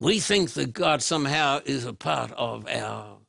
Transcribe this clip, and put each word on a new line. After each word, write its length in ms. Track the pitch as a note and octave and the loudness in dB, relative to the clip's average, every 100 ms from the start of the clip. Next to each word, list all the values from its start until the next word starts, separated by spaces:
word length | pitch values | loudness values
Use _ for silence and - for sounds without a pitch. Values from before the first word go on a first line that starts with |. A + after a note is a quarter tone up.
we 180 | C3 A3 | 2 2
think 340 | D3+ G3+ E3+ | 4 2 2
that 200 | D3 C3 | 0 -4
God 300 | A2+ E3 D3 | 0 2 2
somehow 580 | - D#3+ C#3 D#3 C#3+ C#3+ | 2 0 2 2 2 2
is 200 | - C#3 | 0 -2
a 80 | A#2+ | -4
part 400 | G#2 D#3 C#3+ A#2 | -6 -2 -2 -2
of 340 | A#2+ A#2 A2+ G#2 | -4 -4 -4 -6
our 520 | A#2 G#2+ A2 G#2 G#2 | -4 -4 -8 -12 -20